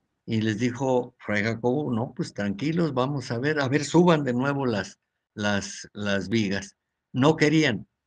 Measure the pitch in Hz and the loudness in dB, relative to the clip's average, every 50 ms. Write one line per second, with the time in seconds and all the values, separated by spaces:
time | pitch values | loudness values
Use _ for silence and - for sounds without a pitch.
0 | _ _ _ _ - - 113 110 107 110 107 101 127 120 - 123 139 131 127 123 | _ _ _ _ -8 -4 -2 0 0 0 0 0 -2 -2 -2 -2 -2 0 0 0
1 | 123 - _ _ - - 104 104 101 113 113 113 117 123 127 147 151 143 123 110 | -2 -4 _ _ -6 -2 -2 0 0 -2 -2 -2 -2 -2 0 0 -2 -2 -2 -4
2 | 123 117 120 - 170 - - - 101 101 98 101 135 156 160 175 170 151 127 123 | -4 -4 -6 -8 -8 -8 -6 -6 -4 -4 -4 -4 -4 -2 0 0 0 0 0 0
3 | 127 139 147 139 113 - 123 117 127 151 156 147 139 123 135 151 143 143 - 165 | -2 -2 -2 -6 -6 -4 -4 -2 -2 0 0 0 0 0 0 0 0 4 4 6
4 | 180 175 165 151 143 131 120 123 131 143 143 139 135 123 110 98 90 - - _ | 6 6 6 4 2 0 0 0 0 0 0 0 0 0 0 -2 -4 -6 -12 _
5 | _ _ _ _ _ _ - 107 104 104 101 98 92 95 - - - - - 101 | _ _ _ _ _ _ -8 -4 -2 0 0 0 -2 -6 -12 -14 -16 -16 -10 -6
6 | 104 104 98 98 90 92 117 117 104 95 98 98 95 - _ _ _ _ _ _ | -4 -2 -2 -2 -2 0 0 0 0 0 -2 -4 -6 -10 _ _ _ _ _ _
7 | _ _ - 127 127 156 156 156 151 151 151 160 151 135 107 87 - _ _ _ | _ _ 0 4 4 4 4 4 2 4 4 4 2 2 0 -2 -8 _ _ _
8 | _ | _